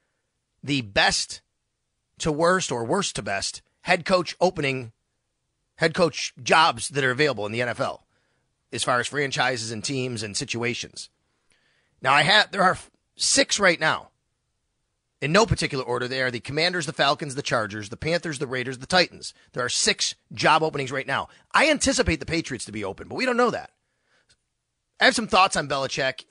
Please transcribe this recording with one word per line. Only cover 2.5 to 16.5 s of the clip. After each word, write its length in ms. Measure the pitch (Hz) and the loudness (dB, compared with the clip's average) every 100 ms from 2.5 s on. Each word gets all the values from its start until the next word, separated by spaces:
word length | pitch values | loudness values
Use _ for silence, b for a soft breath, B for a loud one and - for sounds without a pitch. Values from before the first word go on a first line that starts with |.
| 185 - | 2 0
or 140 | 123 | -4
worst 320 | 117 185 185 - | -2 -2 -2 -4
to 60 | |
best 400 | 104 98 - - - _ | -4 -4 -4 -8 -16 _
head 220 | - 185 | -2 0
coach 320 | 160 185 165 - | 2 0 0 0
opening, 500 | 180 175 139 131 117 - _ _ _ _ _ _ _ - | 0 2 -2 -4 -8 -16 _ _ _ _ _ _ _ -2
head 180 | 165 | 0
coach 400 | 160 170 - - - | 2 0 0 -8 -8
jobs 460 | 117 160 160 117 - | 2 6 6 2 -4
that 160 | 139 135 | 0 0
are 60 | |
available 340 | 127 147 110 101 | 2 2 2 -4
in 80 | |
the 80 | 113 | -2
N 80 | 123 | -2
F 100 | 110 | -2
L 260 | 117 - _ _ _ _ _ _ _ | -4 -6 _ _ _ _ _ _ _
as 100 | 123 | -4
far 160 | - 123 | 0 0
as 80 | 117 | 0
franchises 640 | 135 139 143 127 127 110 | -4 -2 0 0 -2 -4
and 100 | 113 | -6
teams 420 | 120 139 127 117 | -4 -4 -4 -4
and 120 | 107 98 | -6 -6
situations. 760 | 107 117 117 120 - - - _ _ _ _ _ _ _ _ _ | -6 -4 -4 -4 -8 -14 -18 _ _ _ _ _ _ _ _ _
Now, 120 | 131 | 2
I 100 | 143 | 4
have, 280 | 151 214 196 | 6 4 2
there 120 | 196 | 2
are 80 | 180 | 2
f-, 200 | 170 - _ _ - | 2 -6 _ _ -6
six 460 | - - 277 - | 0 2 2 2
right 180 | 196 160 | 4 4
now 300 | 156 117 - _ _ _ _ _ _ _ _ _ _ _ | 2 0 -6 _ _ _ _ _ _ _ _ _ _ _
in 100 | 139 | 2
no 140 | 175 226 | 4 4
particular 400 | - 156 135 120 | 2 0 -2 -2
order. 200 | 123 123 | -2 -2
They 160 | 131 | -2
are 100 | 131 | -2
the 100 | 120 | -4
Commanders, 440 | - | -6